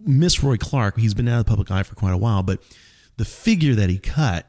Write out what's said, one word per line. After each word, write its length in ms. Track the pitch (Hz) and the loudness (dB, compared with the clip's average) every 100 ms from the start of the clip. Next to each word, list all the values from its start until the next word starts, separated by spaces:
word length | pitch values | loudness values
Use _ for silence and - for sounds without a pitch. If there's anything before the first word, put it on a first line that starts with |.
| 185 | 2
miss 380 | 135 170 - | 4 4 2
Roy 140 | 139 113 | 0 -2
Clark, 400 | - 139 104 104 | -2 -2 -2 0
he's 160 | 110 | 0
been 140 | 101 120 | 0 0
out 120 | 117 | 0
of 60 | 110 | 0
the 40 | |
public 200 | 107 - | 0 0
eye 120 | 95 | -2
for 120 | 98 - | -4 -4
quite 180 | 95 | -2
a 40 | 90 | 0
while, 240 | 113 101 | 0 0
but 180 | 92 95 - - - _ _ - | 0 -4 -8 -20 -20 _ _ -8
the 80 | 113 | -8
figure 500 | - - 214 151 113 | -4 0 2 2 2
that 140 | 95 | 2
he 80 | 92 | 0
cut, 500 | - 147 143 85 | -2 0 0 -2